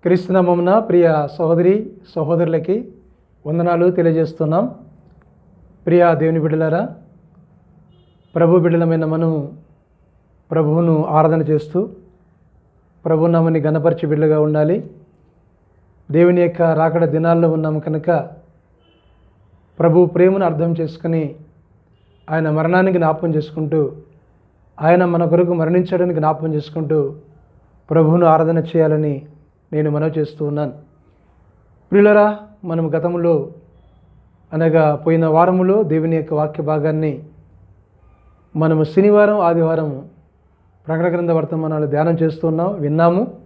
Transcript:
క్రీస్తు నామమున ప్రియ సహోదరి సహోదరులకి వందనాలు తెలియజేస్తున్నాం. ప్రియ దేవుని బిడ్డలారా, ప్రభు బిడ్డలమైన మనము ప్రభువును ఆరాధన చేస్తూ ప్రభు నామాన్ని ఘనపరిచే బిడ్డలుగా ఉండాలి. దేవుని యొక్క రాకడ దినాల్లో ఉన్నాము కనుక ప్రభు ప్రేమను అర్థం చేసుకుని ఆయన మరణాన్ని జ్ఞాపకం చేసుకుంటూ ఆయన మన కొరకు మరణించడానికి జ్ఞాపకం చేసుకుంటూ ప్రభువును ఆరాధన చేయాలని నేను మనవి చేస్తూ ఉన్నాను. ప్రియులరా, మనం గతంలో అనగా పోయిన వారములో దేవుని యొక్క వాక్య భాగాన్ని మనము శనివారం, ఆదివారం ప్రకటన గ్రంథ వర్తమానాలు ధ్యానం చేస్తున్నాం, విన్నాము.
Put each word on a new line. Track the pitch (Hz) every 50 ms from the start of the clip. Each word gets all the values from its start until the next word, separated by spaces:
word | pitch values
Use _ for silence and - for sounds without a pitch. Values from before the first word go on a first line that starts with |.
| _
క్రీస్తు | 175 180 180 185 - 180
నామమున | 190 180 175 175 170 175 180 190 226
ప్రియ | 226 - 170 175 175 165 156 151 147 139 - -
సహోదరి | 170 160 170 170 175 180 196 214 220 - - - - - -
సహోదరులకి | 170 156 143 170 165 175 165 165 156 165 - 190 220 247 - - - _ _ _ _ _ _ _ _ _
వందనాలు | 147 156 170 170 175 175 170 175 180
తెలియజేస్తున్నాం. | 175 180 170 170 160 160 160 156 - - 165 151 160 175 220 254 - - - - - - _ _ _ - _ _ _ _ _ _ _ _ _ _ _ _ -
ప్రియ | - 160 175 175 170 170
దేవుని | 143 151 160 160 165
బిడ్డలారా, | 151 160 151 156 160 156 156 170 214 254 - - - _ _ _ _ _ _ _ _ _ _ _ _ _ _ _ _ _ _ _ _ _ _ _ _ _ _
ప్రభు | 160 170 165 170 180
బిడ్డలమైన | 165 175 165 170 170 165 165 160 160
మనము | 156 156 160 165 165 160 151 139 143 - - - _ _ _ _ _ _ _ _ _ _ _ _ _ _ _ _ _
ప్రభువును | - 165 160 147 151 165 170 170 160 156 156
ఆరాధన | - 156 151 156 160 160 165
చేస్తూ | 156 - 156 151 151 - - 175 208 220 - - - _ _ _ _ _ _ _ _ _ _ _ _ _ _ _ _ _ _ _ _
ప్రభు | 160 160 156 160
నామాన్ని | 170 170 165 165 165 165 160
ఘనపరిచే | 143 156 151 160 147 170 170 165 - 151
బిడ్డలుగా | 151 147 151 156 156 151
ఉండాలి. | 151 151 151 151 151 151 180 226 - - - - - _ _ _ _ _ _ _ _ _ _ _ _ _ _ _ _ _ _ _ _ _
దేవుని | 143 160 175 175 180 175
యొక్క | 175 170 170 - 175
రాకడ | 160 160 156 160 165 156 170 170
దినాల్లో | 151 139 160 160 170 170 170 170 170
ఉన్నాము | 165 160 156 156 156 151
కనుక | 147 151 156 151 147 - 170 151 - - - - - _ _ _ _ _ _ _ _ _ _ _ _ _ _ _ _ _ _ _ _ _ _ _ _ _ _ _
ప్రభు | 165 170 160 175 180
ప్రేమను | 170 175 175 180 185 190 196 190
అర్థం | 170 165 151 170 170 170
చేసుకుని | 165 165 151 - - - 170 165 165 156 143 - - - - _ _ _ _ _ _ _ _ _ _ _ _ _ _ _ -
ఆయన | 156 165 160 156
మరణాన్ని | 151 156 160 165 180 185 185 190 185
జ్ఞాపకం | 175 170 156 156 160 - 165 160
చేసుకుంటూ | 156 147 - - 160 156 147 156 156 147 - - - - _ _ _ _ _ _ _ _ _ _ _ _ _ _ -
ఆయన | 147 160 175 180 180
మన | 175 175 170 170
కొరకు | 160 156 175 180 170 175
మరణించడానికి | 170 160 156 175 180 180 175 190 175 180 180 175 160
జ్ఞాపకం | 151 156 156 151 156 160 156
చేసుకుంటూ | 151 147 - - 165 160 143 156 156 143 135 - - - - - _ _ _ _ _ _ _ _ _ _ -
ప్రభువును | 156 160 160 151 165 175 175
ఆరాధన | 165 156 160 165 160 165 165
చేయాలని | 156 165 - 165 160 156 156 151 151 151 143 135 147 - - _ _ _ _ _ _ _ -
నేను | 151 151 151
మనవి | 147 147 151 160 156 160
చేస్తూ | 151 147 - - 156
ఉన్నాను. | 147 143 147 151 135 - - - _ _ _ _ _ _ _ _ _ _ _ _ _ _ _ _ _ _ _ _ _
ప్రియులరా, | - 202 202 208 208 208 208 208 208 208 - - - _ -
మనం | 180 165 165 165 156 147
గతంలో | 160 151 175 175 175 170 170 165 147 - - - - _ _ _ _ _ _ _ _ _ _ _ _ _ _ _ _ _ _ -
అనగా | 156 165 165 156 165 156 151 147
పోయిన | 147 156 165 160 165 165
వారములో | 160 156 160 170 180 180 185 185 185 196 214 220
దేవుని | 156 156 160 156 165 165
యొక్క | 165 151 156 160
వాక్య | 151 151 151 151 - 151
భాగాన్ని | 143 156 151 143 156 156 156 156 156 139 127 - - - - - _ _ _ _ _ _ _ _ _ _ _ _ _ _ _ _ _ _ _ _ _ _
మనము | 156 156 160 160 156 156
శనివారం, | 151 - 190 196 208 208 208 208 208 208 208
ఆదివారం | 185 170 170 170 165 160 160 160 160 151 139 131 139 - - - _ _ _ _ _ _ _ _ _ _ _ _ _
ప్రకటన | - 160 160 170 180 170
గ్రంథ | 180 170 170
వర్తమానాలు | 170 160 156 160 170 160 160 156 156 151 151
ధ్యానం | 143 139 147 156 170 165
చేస్తున్నాం, | 165 165 160 151 - - 165 160 160 170 185 208 196
విన్నాము. | 147 143 147 160 165 170 175 185 240 - - - -